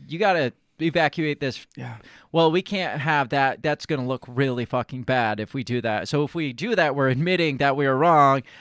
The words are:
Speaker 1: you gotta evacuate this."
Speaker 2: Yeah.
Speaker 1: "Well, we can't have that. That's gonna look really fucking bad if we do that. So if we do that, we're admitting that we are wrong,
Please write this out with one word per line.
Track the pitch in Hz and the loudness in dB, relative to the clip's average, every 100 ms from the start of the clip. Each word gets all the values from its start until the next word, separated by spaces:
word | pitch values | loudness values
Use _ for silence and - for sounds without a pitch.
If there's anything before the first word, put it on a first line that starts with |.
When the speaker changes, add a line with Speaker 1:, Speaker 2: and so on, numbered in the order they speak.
| 127 | -12
Speaker 1:
you | 165 | -2
gotta | 208 170 127 - _ - | 2 2 0 -4 _ -4
evacuate | 160 170 151 - 156 143 | -2 2 0 0 -4 -2
this." | 135 - - - | -6 -8 -14 -14
Speaker 2:
Yeah. | 123 113 - - - | -14 -14 -18 -20 -4
Speaker 1:
"Well, | 165 165 | 2 4
we | 170 | 2
can't | - 202 165 131 | -2 -4 -4 -4
have | 143 147 131 | 0 0 0
that. | 143 135 - | 2 0 0
That's | 156 147 - | -4 -4 -4
gonna | 147 127 | -4 -4
look | 127 - | -6 -6
really | 123 139 123 | -2 -2 -2
fucking | 117 127 120 131 | -2 -4 -4 -8
bad | 123 131 113 107 | -2 0 0 -2
if | 107 | -6
we | 139 | -6
do | 123 123 | -4 -4
that. | 117 107 95 | -2 -2 -2
So | 147 | -2
if | 147 | -2
we | 170 147 | -4 -6
do | 120 208 | -6 -4
that, | 214 156 139 | 0 0 2
we're | 135 | 0
admitting | 127 170 185 160 131 | 2 0 0 0 0
that | 139 139 | 0 2
we | 139 | 2
are | 131 | 4
wrong, | 165 147 143 135 - - | 4 6 6 4 -2 -20